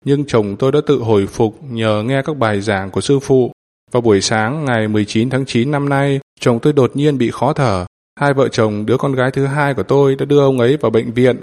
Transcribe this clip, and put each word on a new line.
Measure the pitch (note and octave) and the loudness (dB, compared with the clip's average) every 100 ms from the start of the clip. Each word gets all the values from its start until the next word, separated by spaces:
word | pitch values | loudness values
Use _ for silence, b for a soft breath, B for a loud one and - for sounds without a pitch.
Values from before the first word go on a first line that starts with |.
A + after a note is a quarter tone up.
nhưng | C3+ C#3+ | -2 -2
chồng | C#3+ A#2 G#2 G2 | 0 0 0 -2
tôi | C3+ | 0
đã | D3 D3+ | 0 0
tự | C3 | 0
hồi | A2+ G#2 G2 | 2 0 0
phục | - A2 - C#3 | 0 -2 -2 -10
nhờ | A2+ A2 G#2+ A2+ | -4 -2 0 -2
nghe | C3+ | -2
các | C3+ D3 | -4 -2
bài | A2 G2+ | -2 -2
giảng | G#2 G2 F#2+ | -2 -4 -4
của | G2 | -4
sư | - C#3 | 0 0
phụ. | C3+ C3 A#2+ - _ _ _ | 2 2 2 -4 _ _ _
Vào | B2 | 0
buổi | A#2 G2 | 2 2
sáng | - A2 A2 D#3 | 2 -2 -2 -4
ngày | C#3+ A#2 G#2+ | -2 -2 0
mười | G#2+ | 0
chín | G#2+ A2+ B2 | 0 0 0
tháng | C3 C3+ | -2 -2
chín | A#2+ C3 | -2 0
năm | D3 C#3+ | -2 -2
nay, | C#3 C#3 C3+ - - | 0 0 -2 -6 -4
chồng | - A#2 | 0 2
tôi | D3+ | 2
đột | C#3 A#2+ | 2 2
nhiên | C#3 D3+ C3+ | 2 0 0
bị | A2+ | -2
khó | - B2 | 0 -2
thở. | D#3 C3 F#2+ F2+ _ _ - | 0 0 -2 -4 _ _ -4
Hai | C#3+ | 0
vợ | C#3 A#2+ | 2 0
chồng, | - A2 G#2 G#2+ | 2 0 0 -2
đứa | B2+ | -2
con | C#3+ | 0
gái | C3 B2+ | -2 -2
thứ | C3+ C#3 | 0 -2
hai | C#3+ C#3+ | 0 -2
của | B2 | -2
tôi, | F#2 C#3 C#3 | 0 2 2
đã | C3+ | 0
đưa | C#3 C#3+ | 2 2
ông | C#3 C3 | 4 2
ấy | A#2 D3+ | 2 2
vào | A2+ | 0
bệnh | A2+ A#2+ | 0 0
viện | A#2 B2+ A#2 | 2 2 0